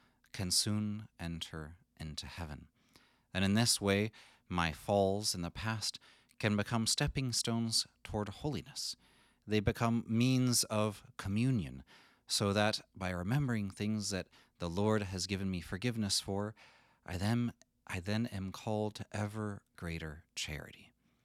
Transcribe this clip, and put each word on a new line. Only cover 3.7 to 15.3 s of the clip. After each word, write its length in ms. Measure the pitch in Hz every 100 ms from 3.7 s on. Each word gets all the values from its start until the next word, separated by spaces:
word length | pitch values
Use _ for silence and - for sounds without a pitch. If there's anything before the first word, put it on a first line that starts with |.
| -
way, 300 | 101 98 110 - - _ -
my 220 | 90 82
falls 640 | 78 - 101 95 101 104 90
in 80 |
the 80 | 85
past 480 | - 110 110 - - - - _ -
can 160 | 110 104
become 320 | - 117 110
stepping 440 | - 147 143 131
stones 540 | - 120 117 113 - - _
toward 260 | - 107 101
holiness. 640 | - 147 98 - - - - _ _ _ _ 104
They 140 | 107
become 460 | 107 - 117 117 -
means 560 | 113 127 127 127 117
of 400 | - 107 107 101 - -
communion, 680 | 98 104 131 117 69 67 - - - _ -
so 260 | - 101
that 300 | 104 107 - - 101
by 160 | 92
remembering 580 | 90 92 143 131 110 98
things 400 | - 104 107 101
that 160 | 95 - - _ -
the 120 | 87
Lord 320 | 87 107 110
has 240 | 95 95
given 240 | 92